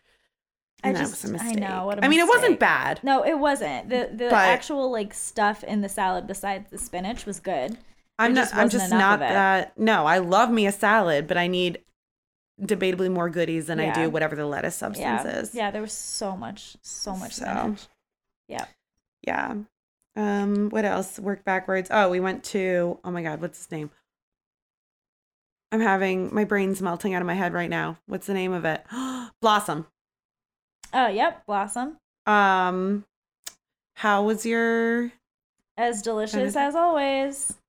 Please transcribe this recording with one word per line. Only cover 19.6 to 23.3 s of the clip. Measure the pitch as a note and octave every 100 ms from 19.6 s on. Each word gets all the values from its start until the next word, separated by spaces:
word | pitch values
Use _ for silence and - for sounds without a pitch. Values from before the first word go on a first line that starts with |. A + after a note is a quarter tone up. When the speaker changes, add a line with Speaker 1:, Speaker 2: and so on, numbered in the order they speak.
| G#3 _ _ _ _
Speaker 2:
Um, | G#3+ G#3 G3+ G3+ G3+ G#3
what | A3
else? | G#3 F#3 F#3+ -
Work | G3+ G3
backwards. | - F#3+ F#3 F#3+ F#3
Oh, | G#3+ F#3+
we | F3+
went | F#3 F#3
to, | - G3+ F#3 F3+ F3 -
oh | F3+
my | F3
God, | E3